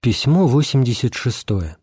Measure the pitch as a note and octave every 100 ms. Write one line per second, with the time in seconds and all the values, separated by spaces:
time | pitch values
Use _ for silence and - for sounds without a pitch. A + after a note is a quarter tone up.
0 | B2 G#2 C#3 E3+ F3 C3+ D3+ C#3 B2 A2+
1 | A#2+ - B2+ - - G2+ E2 D#2